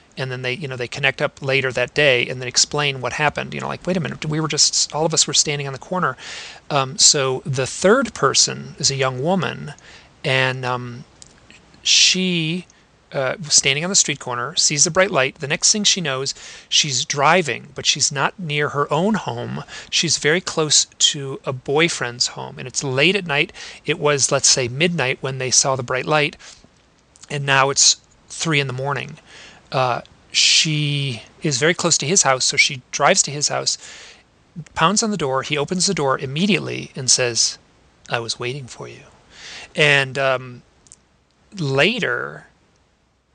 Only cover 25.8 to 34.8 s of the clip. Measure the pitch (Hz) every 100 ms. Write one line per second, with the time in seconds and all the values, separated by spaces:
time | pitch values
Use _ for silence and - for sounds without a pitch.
25.8 | 120 127 131 151 147 - - - - _
26.8 | _ _ _ _ - 143 139 135 135 139
27.8 | - - _ _ _ - 165 147 139 127
28.8 | 135 135 127 156 - - - - _ 135
29.8 | 127 117 - _ _ - - - 165 151
30.8 | 147 143 139 113 - _ 160 127 151 180
31.8 | 175 147 139 190 139 131 - - - 139
32.8 | - - 147 190 - 143 143 131 135 -
33.8 | - - - - _ _ _ - - -